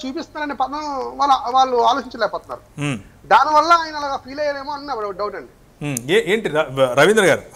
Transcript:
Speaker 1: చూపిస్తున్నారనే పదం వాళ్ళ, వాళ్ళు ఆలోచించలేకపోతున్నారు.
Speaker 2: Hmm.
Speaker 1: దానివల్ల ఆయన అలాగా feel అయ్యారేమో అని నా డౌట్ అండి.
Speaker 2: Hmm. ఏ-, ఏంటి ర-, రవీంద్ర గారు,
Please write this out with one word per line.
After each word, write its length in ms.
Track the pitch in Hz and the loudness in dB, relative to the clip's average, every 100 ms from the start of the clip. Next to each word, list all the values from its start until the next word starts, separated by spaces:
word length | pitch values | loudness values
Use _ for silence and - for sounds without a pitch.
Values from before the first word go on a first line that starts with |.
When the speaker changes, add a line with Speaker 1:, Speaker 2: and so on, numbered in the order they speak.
| 262 | -6
Speaker 1:
చూపిస్తున్నారనే 460 | 294 311 311 294 | -10 -10 -8 -8
పదం 260 | 262 262 294 302 277 240 262 | -4 -4 -4 -8 -6 -8 -2
వాళ్ళ, 160 | 277 262 240 | 2 2 2
వాళ్ళు 260 | 262 262 247 | 2 2 2
ఆలోచించలేకపోతున్నారు. 1040 | 226 269 254 247 208 165 - 123 - - | 2 0 -4 -6 -4 -4 -10 -14 -14 -8
Speaker 2:
Hmm. 200 | 143 117 - - 143 | -6 -6 -10 -20 2
Speaker 1:
దానివల్ల 460 | 208 285 302 320 | 4 6 4 6
ఆయన 240 | 339 320 302 | 4 2 -6
అలాగా 200 | 285 277 | -6 -8
feel 240 | 254 277 | -8 -6
అయ్యారేమో 320 | 294 277 269 | -4 -4 -8
అని 140 | 277 285 | -10 -8
నా 80 | 240 208 | -6 -6
డౌట్ 260 | 185 208 190 | -6 -6 -8
అండి. 480 | 123 _ _ _ | -14 _ _ _
Speaker 2:
Hmm. 260 | 147 127 123 | -6 -4 0
ఏ-, 220 | 202 165 | 0 2
ఏంటి 160 | 220 196 | -2 0
ర-, 440 | 147 147 135 131 | -2 -2 0 2
రవీంద్ర 320 | 123 165 220 | 4 6 6
గారు, 180 | 180 117 - | 4 2 -2